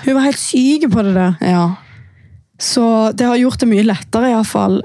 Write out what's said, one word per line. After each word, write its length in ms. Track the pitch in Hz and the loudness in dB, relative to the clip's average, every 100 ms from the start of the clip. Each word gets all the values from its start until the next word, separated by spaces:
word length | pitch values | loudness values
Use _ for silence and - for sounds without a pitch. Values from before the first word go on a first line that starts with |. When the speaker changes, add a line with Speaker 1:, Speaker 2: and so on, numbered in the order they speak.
| 262 | -2
Speaker 1:
Hun 80 | 269 | 0
var 60 | |
helt 140 | 277 - | 0 -2
syk 500 | - 254 262 302 302 | -2 0 2 2 0
på 120 | 208 | 0
det 100 | 202 | 0
der. 240 | 185 180 165 | 0 0 0
Speaker 2:
Ja. 240 | 185 180 170 190 - - - _ - - _ - | 0 0 0 -4 -12 -20 -20 _ -20 -20 _ -10
Speaker 1:
Så 240 | - - 233 220 220 208 | -4 0 2 2 0 0
det 100 | 247 | 0
har 100 | 240 | 2
gjort 240 | 254 - | 0 0
det 80 | 240 | 0
mye 160 | 202 | 2
lettere 460 | 214 190 - 226 247 | 2 -2 -4 -2 0
i 40 | 226 | 0
hvert 120 | 214 | -2
fall. 280 | 208 196 190 | -2 0 0